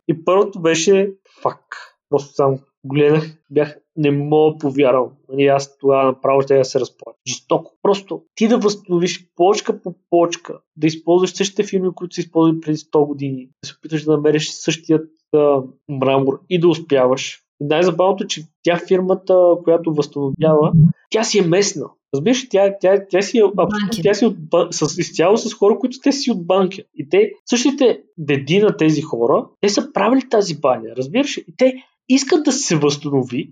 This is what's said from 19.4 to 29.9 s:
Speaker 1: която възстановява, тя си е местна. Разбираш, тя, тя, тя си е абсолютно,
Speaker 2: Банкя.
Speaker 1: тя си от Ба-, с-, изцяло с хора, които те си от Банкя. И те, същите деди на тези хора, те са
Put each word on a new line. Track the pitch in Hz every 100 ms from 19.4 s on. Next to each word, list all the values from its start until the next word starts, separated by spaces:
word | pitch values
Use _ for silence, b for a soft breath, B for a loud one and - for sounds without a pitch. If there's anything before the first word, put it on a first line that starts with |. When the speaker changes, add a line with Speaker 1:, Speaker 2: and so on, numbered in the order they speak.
| 175 170
Speaker 1:
която | 170 170 170
възстановява, | 151 143 147 139 139 156 156 151 165 165 B _
тя | 220
си | 226 208
е | 175
местна. | 180 196 160 117 _ _ 139
Разбираш, | 175 254 -
тя, | 190 196 196
тя, | 185 196 -
тя | 175
си | 202 240
е |
абсолютно, | 202 190 180 208
Speaker 2:
Банкя. | 202 220
Speaker 1:
тя | 196
си | 208 226
от | 180
Ба-, | 156 170 170
с-, | - 151 180
изцяло | 165 - 165 226
с | 226
хора, | - 202 233
които | 247 -
те | 285
си | 277 -
от | 196 170
Банкя. | 190 185 - - -
И | 135
те, | 185 226 - -
същите | 240 285 277 247 - _ -
деди | 143 139 135 185
на | 208 -
тези | 156 151
хора, | - 117 117 180 - _
те | 202
са | 202 233